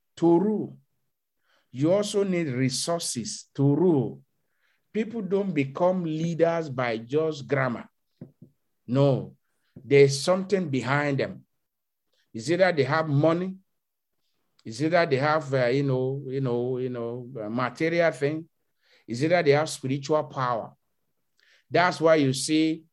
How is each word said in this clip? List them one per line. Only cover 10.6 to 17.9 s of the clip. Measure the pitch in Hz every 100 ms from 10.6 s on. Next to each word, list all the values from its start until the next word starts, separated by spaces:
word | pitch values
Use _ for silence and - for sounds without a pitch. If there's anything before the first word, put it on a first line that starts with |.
| 170
behind | 131 117 143 147 135
them. | 104 95 - _ _ _ _ _ _ _ _
Is | 113 110
it | 170
that | 185 165
they |
have | 131 156 160
money? | 139 156 165 190 190 _ _ _ _ _ _ _ _ _ _
Is | - 113
it | 156
that | 170 170
they | 127
have, | 147 156 143
uh, | 135 123
you | 135
know, | 139 127 127 139 131
you | 135
know, | 131 120 123 127
you | 127
know, | 123 117 123 123 131
uh, | 107
material | 117 123 120 160